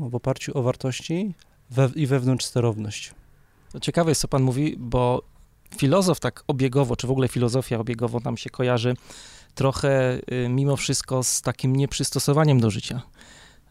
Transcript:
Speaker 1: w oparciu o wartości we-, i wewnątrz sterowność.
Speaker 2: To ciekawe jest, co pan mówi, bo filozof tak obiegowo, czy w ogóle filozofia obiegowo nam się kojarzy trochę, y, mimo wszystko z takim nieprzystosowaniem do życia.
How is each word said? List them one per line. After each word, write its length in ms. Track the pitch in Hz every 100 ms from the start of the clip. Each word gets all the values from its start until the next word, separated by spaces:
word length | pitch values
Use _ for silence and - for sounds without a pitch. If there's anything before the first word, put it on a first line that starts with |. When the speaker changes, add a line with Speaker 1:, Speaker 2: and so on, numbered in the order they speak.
| 127
Speaker 1:
w 60 | 123
oparciu 420 | 131 131 - 147
o 60 |
wartości 680 | 123 - 131 - - 170 208 - - _ _
we-, 220 | 127 131 160
i 120 | 131
wewnątrz 380 | 135 127 127 -
sterowność. 680 | 123 117 107 107 - - - - - _ _ -
Speaker 2:
To 80 | 131
ciekawe 320 | - 170 165
jest, 100 | 135
co 60 | -
pan 160 | 139
mówi, 320 | 131 123 151 -
bo 440 | 120 127 123 127 - - _ _ - -
filozof 420 | 135 185 180 143
tak 240 | 123 - -
obiegowo, 480 | 131 131 135 123 117
czy 120 | 120
w 40 |
ogóle 160 | 131 123
filozofia 520 | 120 120 131 - 113
obiegowo 400 | 117 117 120 117
nam 180 | 123 117
się 120 | -
kojarzy 460 | - 123 120 123 127 - - - - - -
trochę, 640 | 135 - 143 135 127 127 -
y, 180 | 123 120
mimo 280 | 131 139 135
wszystko 460 | - 131 - 131
z 180 | 123 -
takim 340 | 127 - 131 135
nieprzystosowaniem 840 | 139 - 135 135 - 147 151 131
do 100 | 113
życia. 320 | 110 - 123 - - - - - - _